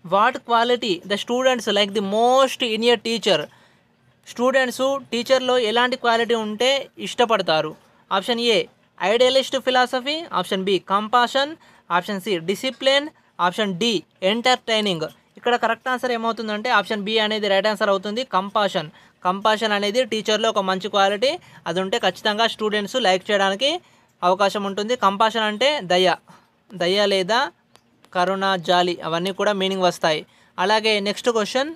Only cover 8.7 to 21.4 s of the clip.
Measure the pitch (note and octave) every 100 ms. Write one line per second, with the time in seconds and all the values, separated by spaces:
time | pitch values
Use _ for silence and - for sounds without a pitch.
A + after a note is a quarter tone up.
8.7 | _ _ _ F3+ A#3 B3+ C4 B3 C4+ A#3+
9.7 | B3+ B3 B3+ B3+ D#4 E4+ F3+ F3+ F#3+ F#3+
10.7 | F3+ - G3 G#3+ B3 A#3+ C4+ C#4+ D#4+ _
11.7 | _ _ F3 F3+ G3+ G3+ F3 E3 G3+ C4
12.7 | B3+ C4 C#4 D4+ _ _ - F3 F3+ G#3
13.7 | F3 A#3 G#3 - _ F#3+ A3+ B3+ B3 -
14.7 | A3 G#3 E3 D#3 - _ - A#3+ A#3+ A3+
15.7 | A3+ C4 B3 B3+ A#3 A3+ A3+ A3 G#3 A#3
16.7 | A3 G3+ G#3+ G3 A3 G#3+ G#3+ G#3 G3 G#3
17.7 | G#3 G#3+ G3 G#3 G#3+ C4 F#3 G3+ A3 G3+
18.7 | F#3+ D#3 - _ _ F3+ F#3+ G#3+ G#3+ A3
19.7 | G#3 G3+ A3+ A#3+ G#3+ G#3+ G#3+ A3+ G#3 F#3+
20.7 | F#3 G3+ G3+ G3 G3+ C4 F4